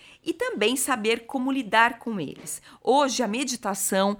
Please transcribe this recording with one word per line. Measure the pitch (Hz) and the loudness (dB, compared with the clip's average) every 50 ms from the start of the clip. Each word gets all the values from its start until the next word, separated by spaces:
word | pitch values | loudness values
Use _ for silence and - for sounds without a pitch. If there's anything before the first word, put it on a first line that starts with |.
| - - - _ - | -18 -20 -20 _ -6
e | 320 | -6
também | 339 - 480 508 440 240 208 226 254 | -4 -2 -4 -4 0 2 2 2 2
saber | 269 - 294 262 226 208 220 226 233 - | 0 0 -2 -2 0 0 0 -2 -2 -4
como | - - 269 254 269 | -6 -4 -2 -2 -2
lidar | 269 269 247 196 226 220 226 240 247 - | -2 -2 -2 2 4 4 4 4 2 -4
com | - 233 220 196 | -8 -8 -6 -6
eles. | 147 - - - - - - - - - - - | -6 -8 -10 -12 -12 -12 -12 -12 -14 -18 -20 -4
Hoje, | - - - 285 294 262 220 220 | 2 4 4 4 4 2 0 -2
a | 247 202 | -2 -2
meditação | 208 247 294 262 247 - - 202 202 - - - 202 190 196 202 208 | -2 -4 -4 -4 -6 -6 -6 -6 -4 -4 -2 0 2 2 2 2 0